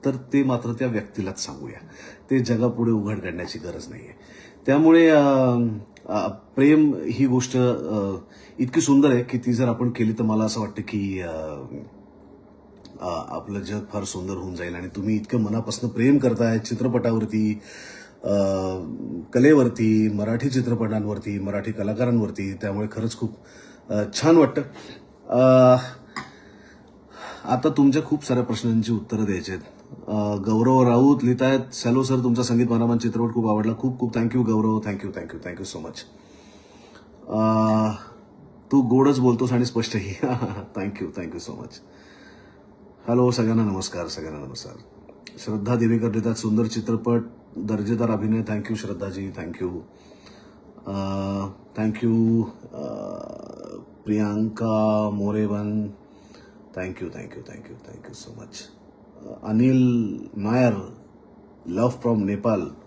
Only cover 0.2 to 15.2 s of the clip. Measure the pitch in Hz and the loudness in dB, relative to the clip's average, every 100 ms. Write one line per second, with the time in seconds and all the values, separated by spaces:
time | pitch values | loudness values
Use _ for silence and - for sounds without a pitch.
0.2 | - 139 131 123 113 113 127 110 104 - | -2 0 2 0 -4 -4 -2 -4 -6 -8
1.2 | 95 98 - - - - - - - - | -8 -8 -12 -12 -14 -16 -20 -20 -20 -20
2.2 | - 135 120 113 120 117 117 110 101 107 | -2 0 2 2 0 0 0 0 -2 -6
3.2 | 90 85 87 - - - - - - - | -8 -8 -10 -10 -12 -12 -14 -18 -20 -20
4.2 | - - - - - 139 160 165 165 151 | -20 -20 -20 -8 2 6 8 8 8 8
5.2 | 143 135 127 120 117 104 104 - - 104 | 6 4 4 4 0 -2 -12 -20 -6 -4
6.2 | 90 - - - 139 156 151 107 - 120 | -4 -6 -8 4 6 6 6 2 -4 0
7.2 | 135 127 123 131 123 120 85 107 98 92 | 2 2 0 2 2 0 -2 -2 -2 -6
8.2 | - - - - 127 165 156 139 143 123 | -12 -20 -20 -6 0 0 4 6 6 4
9.2 | 123 127 123 117 123 117 123 - 110 110 | 0 -4 -2 0 0 0 -2 0 -2 0
10.2 | 110 107 110 113 107 - - 107 98 95 | 0 0 -2 -2 -6 -8 -8 -6 -4 -6
11.2 | 87 80 78 73 64 65 - - - - | -6 -8 -8 -10 -12 -14 -16 -20 -20 -20
12.2 | - - - - - - - - 90 82 | -20 -20 -20 -20 -20 -20 -20 -10 -8 -6
13.2 | - 76 - 101 95 104 - 104 95 95 | -8 -12 -8 -8 -6 -8 -6 -8 -8 -8
14.2 | 92 95 92 87 87 87 90 104 101 107 | -8 -8 -8 -8 -8 -8 -10 -6 -2 -2